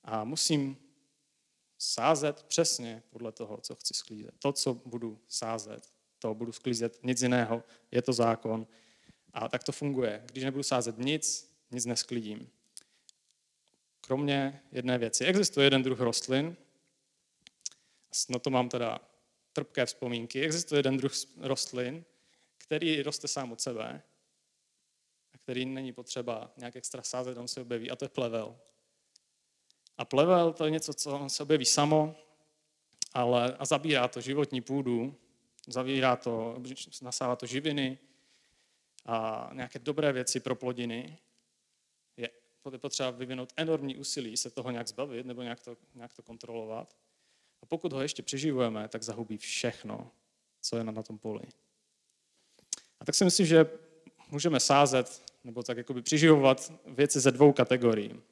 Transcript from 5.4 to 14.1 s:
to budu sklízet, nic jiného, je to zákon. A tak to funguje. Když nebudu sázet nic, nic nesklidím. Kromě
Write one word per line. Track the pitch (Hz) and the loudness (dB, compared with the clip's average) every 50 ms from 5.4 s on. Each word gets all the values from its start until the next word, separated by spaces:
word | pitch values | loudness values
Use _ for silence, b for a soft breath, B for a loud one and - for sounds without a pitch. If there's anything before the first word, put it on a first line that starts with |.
| 120 113 113 113 101 107 110 104 - - _ _ _ _ _ _ | -4 -2 -4 -6 -6 -10 -14 -16 -16 -20 _ _ _ _ _ _
to | - 117 110 | -6 -6 -4
budu | 110 117 117 | -4 -6 -8
sklízet, | 113 - _ 131 117 113 117 117 - - | -8 -6 _ -2 0 0 0 -4 -4 -4
nic | - 127 127 123 | -2 -2 0 2
jiného, | 131 123 123 123 120 110 113 117 b b b b b b | 2 4 4 4 2 2 -2 -4 b b b b b b
je | - 123 | -2 0
to | 120 - | 2 2
zákon. | 123 117 117 113 113 - - 113 110 113 113 b b b b b b b b b b b b b | 2 4 4 4 2 0 -2 -4 -4 -4 -6 b b b b b b b b b b b b b
A | _ - 110 120 | _ -8 -6 -4
tak | - 123 - | -4 -4 -4
to | - | -4
funguje. | 139 - 147 143 139 127 127 113 104 110 - | -6 -4 -4 -4 -2 0 -2 -2 -4 -6 -12
Když | - - 131 131 | -14 -10 -6 -6
nebudu | 135 131 139 | -4 -4 -4
sázet | 139 - 139 127 117 117 110 107 | -2 0 0 0 0 -2 -6 -4
nic, | 123 135 151 156 - - - - - _ _ _ _ _ | -2 -2 -2 0 -2 -4 -4 -4 -8 _ _ _ _ _
nic | - 123 120 | -6 -6 -4
nesklidím. | 120 120 - - - 120 120 110 104 104 - - - _ _ _ _ B B B B B B B B _ _ _ _ _ _ _ _ _ _ _ _ _ _ _ _ _ _ | -2 -2 -4 -4 -4 -6 -6 -6 -6 -10 -10 -14 -18 _ _ _ _ B B B B B B B B _ _ _ _ _ _ _ _ _ _ _ _ _ _ _ _ _ _
Kromě | - - | -6 -4